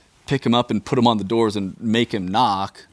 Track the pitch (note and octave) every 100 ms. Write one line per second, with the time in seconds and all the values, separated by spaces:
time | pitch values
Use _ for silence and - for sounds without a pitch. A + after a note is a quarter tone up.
0 | _ _ - C#3 B2 A#2+ - G#2+ - C3
1 | A#2+ A2 G2 A2+ A2 G#2 F#2+ - A2+ A2+
2 | A#2 G#2+ F#2 G#2+ B2 G2 G2 - -